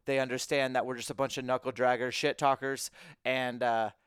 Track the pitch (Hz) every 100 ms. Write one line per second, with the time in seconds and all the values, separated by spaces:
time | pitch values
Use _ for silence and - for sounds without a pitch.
0 | - 135 131 127 - 143 131 127 117 123
1 | - 135 135 - 127 127 131 117 127 123
2 | 127 - 147 - 143 135 135 135 - -
3 | - - 123 131 127 120 120 113 110 -